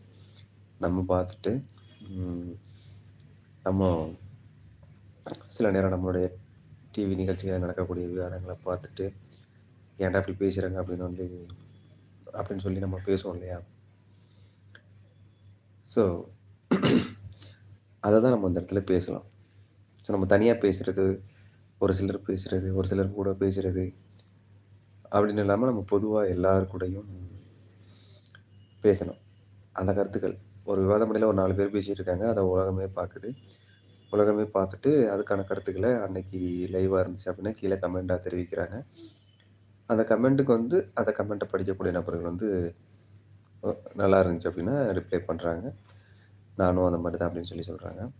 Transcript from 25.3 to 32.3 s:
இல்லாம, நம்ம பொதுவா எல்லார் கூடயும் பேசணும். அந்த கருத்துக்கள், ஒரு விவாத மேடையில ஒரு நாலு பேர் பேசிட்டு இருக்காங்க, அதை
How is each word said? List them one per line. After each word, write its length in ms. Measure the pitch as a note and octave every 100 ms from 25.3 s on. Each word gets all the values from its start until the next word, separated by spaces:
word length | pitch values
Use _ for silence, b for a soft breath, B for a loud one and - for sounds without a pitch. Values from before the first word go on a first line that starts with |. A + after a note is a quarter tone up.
| G#2
இல்லாம, 280 | G#2 G2+ B2+
நம்ம 200 | A2 G2
பொதுவா 360 | G2+ G#2+ G#2+ G2
எல்லார் 500 | F2+ F#2+ F#2+ F#2 F#2
கூடயும் 280 | F#2 G2 G2+ F#2 F2+ F#2+ - - - - b b b b b - _ - - -
பேசணும். 360 | G#2+ F#2+ E2+ - - - - - -
அந்த 220 | G2 F#2+
கருத்துக்கள், 440 | G2 G2 G2 F#2+ G2 - -
ஒரு 180 | G2+ F#2+
விவாத 240 | F#2+ G#2 A2
மேடையில 180 | G#2+
ஒரு 100 | A2
நாலு 220 | G2 F#2+ F#2+
பேர் 180 | G2+
பேசிட்டு 160 | G#2 G2
இருக்காங்க, 400 | G2 F#2 F2+
அதை 140 | A2+